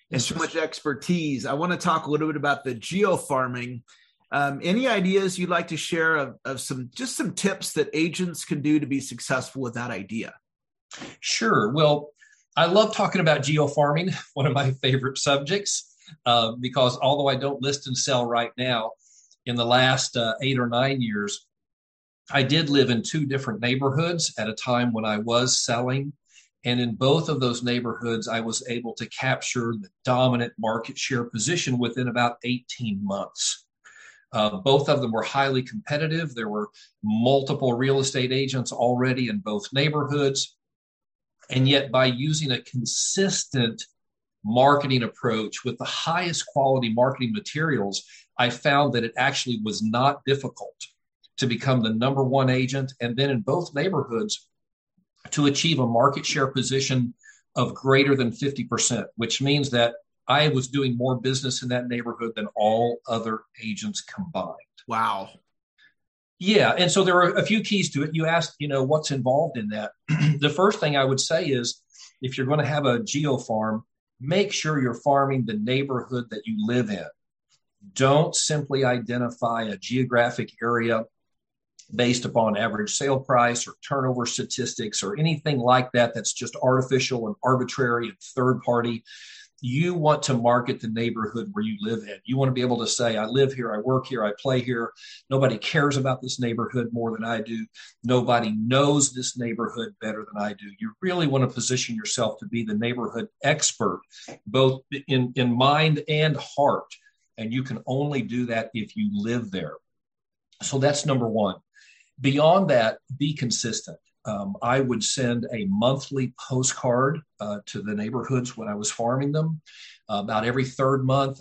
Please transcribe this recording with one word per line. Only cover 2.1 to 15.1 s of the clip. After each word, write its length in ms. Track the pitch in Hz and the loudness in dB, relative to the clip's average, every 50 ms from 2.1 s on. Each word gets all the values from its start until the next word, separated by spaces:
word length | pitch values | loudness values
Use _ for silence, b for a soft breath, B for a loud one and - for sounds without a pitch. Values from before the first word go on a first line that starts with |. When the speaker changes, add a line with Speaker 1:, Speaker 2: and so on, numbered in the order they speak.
Speaker 1:
little 160 | 147 147 156 | -2 0 0
bit 100 | 156 151 | 0 -2
about 280 | 147 139 143 139 139 - | -2 0 0 0 0 -2
the 100 | 135 120 | -6 -6
geofarming. 1080 | 110 - - 165 196 208 196 175 143 - - 139 127 127 127 123 123 120 123 127 120 - b b b b b b b b b | -6 -8 -4 0 2 2 2 2 0 0 -2 -2 0 0 -2 -4 -6 -8 -8 -10 -12 -14 b b b b b b b b b
Um, 300 | - 143 143 143 143 139 - | -2 -2 -2 -2 -2 -4 0
any 240 | 175 190 240 262 | 0 2 2 2
ideas 520 | 254 226 202 180 185 190 196 196 185 185 185 | 2 2 2 2 2 2 2 2 0 -2 -2
you'd 100 | 180 170 | -2 0
like 200 | 180 170 170 - | 0 0 0 -2
to 100 | 165 151 | -6 -6
share 380 | - - 175 165 160 160 160 | -4 -2 0 2 2 2 2
of, 220 | 151 139 123 110 - - | 2 0 -2 -6 -12 -8
of 160 | 127 135 123 | -8 -8 -8
some, 300 | - - 139 127 127 127 - | -6 -6 -6 -6 -8 -10 -8
just 220 | - 262 247 - | -8 -8 -6 -4
some 160 | - 294 180 - | -4 -4 -4 -4
tips 400 | - - 190 190 190 - - - | 0 0 0 0 -2 -6 -6 -2
that 160 | 156 143 - - | -2 -2 0 0
agents 500 | 156 160 170 151 - 180 175 160 - - | 0 0 0 0 -2 -4 -4 -4 -8 -6
can 160 | - 165 147 | -4 -4 -2
do 180 | 131 151 151 151 | 2 4 4 4
to 80 | 143 | 2
be 140 | 127 139 135 | 2 -2 -4
successful 640 | 127 - 127 117 - - 139 127 123 - - 135 131 | -4 -6 -12 -10 -4 -2 -2 -2 -2 -6 -8 -8 -8
with 120 | 117 113 | -6 -6
that 160 | 120 120 120 | -6 -8 -6
idea? 440 | 113 92 101 92 107 113 98 - - - _ _ _ _ _ _ _ _ _ _ B B B B B B | -6 -8 -8 -8 -8 -8 -8 -8 -14 -20 _ _ _ _ _ _ _ _ _ _ B B B B B B
Speaker 2:
Sure. 500 | - - - - 226 226 185 127 104 107 | -6 -4 -2 0 2 4 4 4 4 2
Well, 400 | 131 156 156 151 147 - - - _ b b b b b b b - | 4 4 6 6 4 4 0 -8 _ b b b b b b b 2
I 100 | 147 165 | 2 4
love 280 | 170 185 208 220 208 - | 6 6 6 4 4 2
talking 260 | - 202 175 - 190 | 0 -2 0 2 2
about 220 | 170 160 147 135 131 | 4 4 4 4 2
geofarming, 720 | 139 156 151 147 139 - 151 147 143 147 160 180 190 - B B | 0 2 2 2 2 2 2 2 2 2 0 0 -2 -4 B B
<laughs> 80 | B B | B B
one 120 | 143 127 | 0 0
of 60 | 139 127 | 2 2
my 200 | 139 135 131 131 | 2 2 0 0
favorite 460 | - - 131 131 135 131 135 | 0 2 2 2 2 0 -2